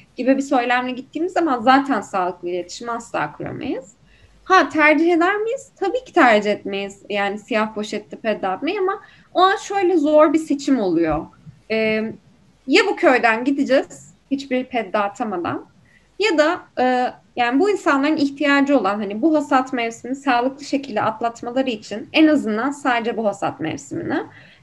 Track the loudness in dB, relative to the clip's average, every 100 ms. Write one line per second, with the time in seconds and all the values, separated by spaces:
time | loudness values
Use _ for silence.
0 | _ -4 0 0 2 0 0 0 -2 -6
1 | -8 -6 -4 0 0 0 4 4 4 -2
2 | -2 -4 -4 -4 -6 -6 -6 -10 -10 -10
3 | -6 -6 -6 -8 -10 -8 -8 -8 -10 _
4 | _ _ _ _ 2 2 2 2 4 4
5 | 4 4 2 0 -2 -6 -8 -6 -4 -4
6 | -2 4 6 4 2 -4 -4 -6 -8 -10
7 | -8 -4 -4 -6 -4 -2 -2 -4 -8 -8
8 | -10 -8 -4 -4 -4 -4 -4 -2 -2 -4
9 | -10 -20 _ 2 2 2 -4 0 2 2
10 | 4 6 6 4 0 -4 0 0 2 0
11 | 0 -2 -6 _ -20 -16 -6 -2 0 0
12 | -4 -8 _ _ _ _ 2 4 4 2
13 | 4 4 4 2 0 0 2 2 0 -10
14 | -20 _ -6 -6 -2 -4 -2 -4 -2 -2
15 | -2 -4 -6 -4 -4 -6 -10 _ _ _
16 | _ -4 0 2 2 0 -6 -2 0 0
17 | -2 -6 _ -4 0 2 2 0 0 0
18 | 2 0 -2 -2 0 2 4 2 2 -2
19 | -6 -2 0 2 2 0 0 -4 -6 -6
20 | -10 -6 0 0 0 -4 -6 -6 -4 -2
21 | -2 -2 -6 -6 -6 -2 -2 -4 -8 -12
22 | -2 4 6 4 0 -2 -4 -4 -2 0
23 | -2 -2 -2 -2 -4 -4 -8 -8 -10 -8
24 | -4 -6 -6 -14 -20 _